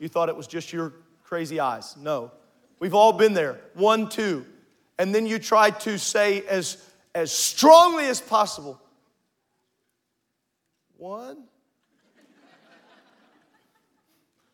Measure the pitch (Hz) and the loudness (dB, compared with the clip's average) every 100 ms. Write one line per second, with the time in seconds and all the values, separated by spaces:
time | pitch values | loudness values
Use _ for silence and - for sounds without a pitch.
0 | 156 175 165 156 117 165 156 170 160 135 | -8 -4 -2 -4 -10 -12 -10 -8 -8 -12
1 | _ _ _ 175 160 156 135 110 - 143 | _ _ _ -8 -6 -4 -4 -6 -12 -12
2 | 147 139 120 - _ _ _ _ 180 202 | -6 -6 -8 -18 _ _ _ _ -2 4
3 | 220 180 214 190 147 107 - 170 202 220 | 4 6 2 2 -2 -6 -16 0 2 2
4 | 208 - 214 147 120 - _ _ _ - | -2 -6 -4 -6 -10 -20 _ _ _ -6
5 | 190 214 220 220 - 220 214 208 220 202 | -2 -2 -2 -4 0 4 4 2 -6 -6
6 | - 214 208 202 196 190 156 - - _ | -4 0 0 0 -2 -4 -4 -10 -18 _
7 | _ 170 160 - - - 302 320 349 330 | _ -6 -4 -4 -4 2 8 8 8 2
8 | 277 247 - 214 208 - 143 127 _ _ | -2 -4 -2 0 0 -4 -14 -18 _ _
9 | _ _ _ _ _ _ _ _ _ _ | _ _ _ _ _ _ _ _ _ _
10 | _ _ _ _ _ _ _ _ _ _ | _ _ _ _ _ _ _ _ _ _
11 | 175 208 254 294 233 _ _ _ _ _ | -16 -14 -16 -20 -20 _ _ _ _ _
12 | _ _ _ _ _ _ _ _ _ _ | _ _ _ _ _ _ _ _ _ _
13 | _ _ _ _ _ 855 _ _ _ _ | _ _ _ _ _ _ _ _ _ _
14 | _ _ _ _ _ | _ _ _ _ _